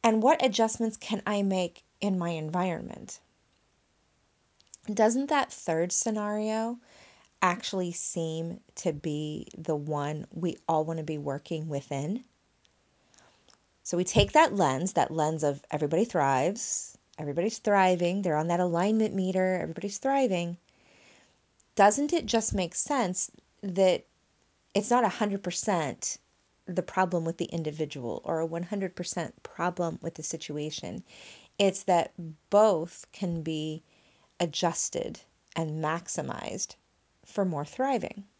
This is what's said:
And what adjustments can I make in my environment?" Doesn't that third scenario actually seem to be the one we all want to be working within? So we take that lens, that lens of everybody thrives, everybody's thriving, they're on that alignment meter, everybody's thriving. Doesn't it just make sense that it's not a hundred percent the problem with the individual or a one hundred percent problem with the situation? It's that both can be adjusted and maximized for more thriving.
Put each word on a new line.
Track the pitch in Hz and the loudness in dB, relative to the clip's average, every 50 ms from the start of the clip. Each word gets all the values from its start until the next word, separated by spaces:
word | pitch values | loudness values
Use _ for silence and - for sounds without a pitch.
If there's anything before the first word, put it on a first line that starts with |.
And | - 233 220 220 | 6 4 4 6
what | 214 262 311 - - | 6 6 6 6 4
adjustments | 262 196 - 226 220 226 - 226 220 220 | 2 4 4 2 2 2 -2 -2 -2 -2
can | - - - 220 196 - | -6 -6 -4 -4 -4 -2
I | - 208 202 | -2 0 2
make | 202 196 190 185 180 175 - - _ _ _ _ | 2 2 2 2 0 -2 -4 -12 _ _ _ _
in | - 202 196 180 | -2 0 0 0
my | 170 170 | 0 -2
environment?" | 170 160 156 156 160 180 185 185 165 - - - - - - - - - _ _ _ _ _ _ _ _ _ _ _ _ _ _ _ _ _ _ _ _ _ _ _ _ _ _ _ _ - _ - _ _ - | -2 -4 -4 -2 0 0 0 0 -2 -4 -6 -10 -12 -12 -14 -16 -16 -18 _ _ _ _ _ _ _ _ _ _ _ _ _ _ _ _ _ _ _ _ _ _ _ _ _ _ _ _ -20 _ -20 _ _ -4
Doesn't | 208 214 220 220 233 262 277 285 | 2 4 4 4 4 2 0 2
that | 311 277 - - | 2 0 0 -2
third | - - - - 160 160 175 180 | -6 -8 -4 -2 0 0 0 0
scenario | - - - 233 214 214 208 208 208 214 214 220 220 220 220 233 247 240 _ - - - - - - _ _ _ _ _ | 0 -2 -2 -2 -2 -2 -2 -2 -2 -2 -2 -2 -2 -2 -2 -4 -6 -8 _ -20 -20 -20 -20 -20 -20 _ _ _ _ _
actually | - 180 175 - - - - 190 180 175 | 2 2 2 0 -4 -4 -2 -2 -2 -2
seem | 175 - - - - 170 165 160 160 160 165 170 170 - _ _ _ | -4 -6 -8 -6 -4 -4 -2 -2 -2 -4 -6 -6 -8 -12 _ _ _
to | - - 185 | -4 -2 -2
be | 151 147 - 160 147 151 156 151 151 - - - - - | -2 -2 -4 -4 -2 -2 -4 -4 -6 -8 -10 -12 -14 -10
the | 160 - 156 | -4 -2 -2
one | 147 147 151 151 147 143 147 156 151 - - | -2 -2 -2 -2 -2 -2 -2 -4 -6 -8 -10
we | - 165 165 170 - - _ - | -6 -4 -2 -2 -4 -4 _ 0
all | 165 156 156 | 2 2 2
want | 160 165 165 | 0 -2 -4
to | 156 | -4
be | 156 156 147 | -4 -4 -4
working | 143 143 135 143 _ - 170 156 156 160 | -4 -4 -4 -4 _ -6 -6 -6 -4 -4
within? | 147 143 - - 143 139 143 160 208 262 - _ _ _ _ _ _ _ _ _ _ _ _ _ _ _ _ _ _ _ - _ _ _ _ - - _ _ _ _ _ | -4 -6 -4 -4 -4 -4 -2 -2 -4 -6 -6 _ _ _ _ _ _ _ _ _ _ _ _ _ _ _ _ _ _ _ -20 _ _ _ _ -20 -20 _ _ _ _ _
So | _ - - | _ -4 -2
we | 170 185 | 0 0
take | - - - 107 - | 2 4 2 2 6
that | - 302 330 262 202 | 6 6 6 6 6
lens, | 196 175 139 131 131 170 190 | 4 4 4 4 2 -2 0
that | - 175 - - | 2 2 0 2
lens | 160 160 151 156 160 151 | 2 0 2 2 2 2
of | 151 143 143 143 - _ | 0 0 0 -2 -8 _
everybody | - 151 156 143 160 170 233 | -4 -2 -2 0 2 2 0
thrives, | 240 - 170 139 135 139 127 139 175 208 240 - - - - - - - _ _ _ _ - | 2 2 2 4 4 4 4 2 0 0 -2 -6 -6 -6 -6 -8 -10 -18 _ _ _ _ -8
everybody's | 156 143 143 165 180 226 - - | -6 -4 -2 0 -2 -2 -4 -2
thriving, | - 220 202 196 190 185 180 170 175 175 185 202 | 2 4 6 6 6 6 4 4 2 0 0 0
they're | 196 180 151 | 0 0 0
on | 151 156 | 2 2
that | 170 170 175 | 0 2 2
alignment | 180 180 165 170 185 208 220 220 220 214 - | 2 2 2 2 2 2 2 2 2 0 0
meter, | 196 185 185 180 185 185 185 185 180 | -2 -2 0 2 2 2 2 2 0
everybody's | 165 160 160 175 190 202 202 - | -2 -4 -6 -6 -8 -8 -8 -4
thriving. | - 269 277 277 269 226 190 175 175 170 175 - _ _ _ _ _ _ _ _ - - - _ _ _ _ _ _ _ _ _ _ _ _ | -2 0 2 2 2 2 2 0 -2 -4 -6 -10 _ _ _ _ _ _ _ _ -20 -20 -20 _ _ _ _ _ _ _ _ _ _ _ _
Doesn't | - 196 208 208 277 285 294 | 6 6 8 8 4 0 0
it | 359 330 - | 0 0 0
just | 208 - 226 220 - - | 2 0 0 0 0 -2
make | 196 180 165 - | -2 -2 -2 -4
sense | - - - 294 269 220 180 185 - - - - - _ _ _ _ | -8 -4 -2 0 0 0 0 -2 -4 -6 -8 -10 -20 _ _ _ _
that | - 196 175 190 190 185 175 - - _ _ _ _ _ _ _ _ _ _ _ _ _ _ | -8 -4 2 4 4 4 4 2 -2 _ _ _ _ _ _ _ _ _ _ _ _ _ _
it's | 202 208 - | -2 2 4
not | 240 254 240 | 4 4 4
a | 190 | 2
hundred | - - 220 208 196 202 | 2 0 -2 -2 -2 -2
percent | 202 180 170 - - - 196 170 151 135 - - - - - - _ _ _ _ _ _ _ _ _ | -4 -4 -4 -2 0 0 0 2 0 -2 -4 -6 -6 -6 -6 -8 _ _ _ _ _ _ _ _ _
the | - 175 180 | -4 -4 -4
problem | - - - 190 190 175 175 170 165 | -4 -2 0 0 2 2 2 0 0
with | 165 165 - | -2 -4 -4
the | 175 | -6
individual | - - 170 156 151 147 156 156 147 - 143 120 117 80 - - | -4 -4 -4 -4 -4 -2 -4 -4 -4 -4 -6 -4 -4 -4 -4 -4
or | - 165 160 | -2 -2 -2
a | 165 | -2
one | 160 165 170 | -2 -4 -6
hundred | 175 - 214 202 190 180 - | -6 -6 -4 -4 -4 -4 -6
percent | - 175 - - 180 165 - - - | -8 -8 -6 -4 -6 -6 -6 -8 -14
problem | _ - - - 170 180 175 - 175 165 160 - | _ -16 -6 -2 -2 -2 0 0 -2 -4 -4 -6
with | - 165 - | -8 -8 -8
the | - | -8
situation? | 156 - - 151 - - 147 151 147 156 151 - - 170 - - - _ - - - - - - - _ _ - | -8 -8 -8 -8 -8 -8 -6 -6 -6 -6 -6 -8 -8 -8 -10 -10 -12 _ -20 -20 -20 -20 -20 -20 -20 _ _ 2
It's | 202 196 190 - - | 2 2 2 0 2
that | - 180 170 - - _ - 170 160 156 _ _ _ | 4 4 4 4 2 _ -12 -12 -12 -12 _ _ _
both | - 202 220 220 185 156 165 175 - - - _ | 6 6 8 8 6 2 0 -4 -10 -20 -20 _
can | - - 196 175 170 165 | -8 -6 -4 -2 -2 -2
be | 156 160 160 156 156 156 156 160 _ _ _ _ _ _ _ _ _ _ _ _ | -4 -4 -4 -4 -4 -4 -6 -8 _ _ _ _ _ _ _ _ _ _ _ _
adjusted | 175 160 143 - - 170 165 - - - - - - - - - - _ _ _ _ _ - | -4 -4 -2 0 0 0 0 0 -4 -4 -2 -4 -4 -4 -8 -12 -18 _ _ _ _ _ -4
and | 165 165 156 151 160 | -4 -4 -2 -2 -2
maximized | 156 151 160 170 170 - - - 143 135 - - - - - - - - - _ _ _ _ _ _ _ _ _ _ | -2 -2 -2 -4 -6 -6 -6 -6 -4 -6 -6 -6 -8 -8 -6 -6 -8 -8 -10 _ _ _ _ _ _ _ _ _ _
for | - - 214 196 | -8 -4 -2 -2
more | 185 165 143 151 | 0 -2 -4 -6
thriving. | - - - 262 277 269 214 - - - 202 196 _ _ | -6 -4 -2 0 0 0 -2 -2 -6 -10 -12 -16 _ _